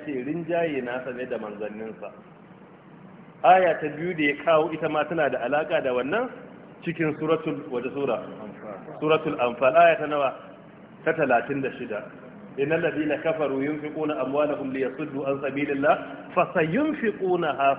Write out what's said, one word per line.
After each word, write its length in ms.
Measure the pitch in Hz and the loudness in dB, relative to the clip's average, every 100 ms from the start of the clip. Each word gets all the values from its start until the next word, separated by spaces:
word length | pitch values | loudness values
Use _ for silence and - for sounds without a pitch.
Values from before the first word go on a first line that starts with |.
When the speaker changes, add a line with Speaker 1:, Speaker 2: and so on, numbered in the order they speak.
| 151 | -6
Speaker 1:
ce 180 | 131 131 | -6 -4
rinjaye 560 | 170 165 170 170 135 | -4 -2 0 0 -2
na 220 | 120 127 131 | -4 -6 -6
sane 200 | 123 123 | -8 -6
da 80 | 117 | -6
manzanninsa. 720 | 107 101 104 107 110 - 98 - - - - - - - - - - - - - | -6 -8 -8 -8 -10 -10 -14 -14 -20 -20 -20 -20 -20 -20 -20 -20 -20 -20 -20 4
Aya 340 | 160 185 180 - | 8 8 6 2
ta 80 | 151 | -2
biyu 260 | 147 175 | -4 -4
da 100 | 165 | 0
ya 120 | 147 143 | 0 2
kawo 280 | 165 160 160 | 4 4 4
ita 160 | 156 160 | -2 -2
ma 140 | 151 147 | -2 0
tana 240 | 165 139 | 0 0
da 100 | 127 | 0
alaka 420 | 120 147 156 160 | 0 0 0 0
da 120 | 131 | 0
wannan 360 | 123 131 208 254 - - - - - | 0 0 -2 -4 -8 -16 -18 -20 -10
cikin 320 | 170 165 156 147 | -6 -2 -2 0
suratul, 420 | 156 160 156 139 - | 0 0 0 -6 -6
wata 200 | 123 127 | -6 -4
sura? 240 | 143 135 101 | -2 -2 -2
Speaker 2:
Anfal. 800 | - - 107 - 107 95 151 151 | -4 -12 -14 -12 -12 -12 -12 -2
Speaker 1:
Suratul 380 | 156 156 156 147 | 2 2 2 0
Anfal. 360 | 123 117 131 165 | 0 4 6 8
Aya 200 | 170 156 | 8 6
ta 80 | 151 | 0
nawa? 260 | 147 131 - - - - - - - 160 | 0 0 -2 -12 -20 -20 -20 -20 -4 -2
Ta 60 | |
talatin 480 | 160 139 120 120 139 | 2 4 4 2 -2
da 80 | 127 - | -4 -6
shida. 240 | 113 104 - - - - - - | -8 -8 -8 -14 -18 -18 -10 -2
"إن 160 | 143 | 0
الذين 420 | 165 165 143 151 143 | 2 0 0 -2 0
كفروا 480 | 160 160 139 135 | 0 0 0 0
ينفقون 480 | 143 151 151 156 151 | -2 -4 -6 -4 -2
أموالهم 600 | 139 131 143 147 135 135 | -2 0 2 0 0 -4
ليصدوا 540 | 135 127 143 147 135 139 | -2 -4 -4 -6 -4 -2
عن 140 | 139 | -2
سبيل 300 | 139 139 143 | -2 -2 -2
الله 260 | 139 147 - - - - 180 | 2 2 2 -2 -14 -2 2
فسينفقونها 1400 | 170 185 160 220 311 - 220 196 185 175 156 131 139 | 2 2 2 2 0 0 -2 0 0 2 0 2 2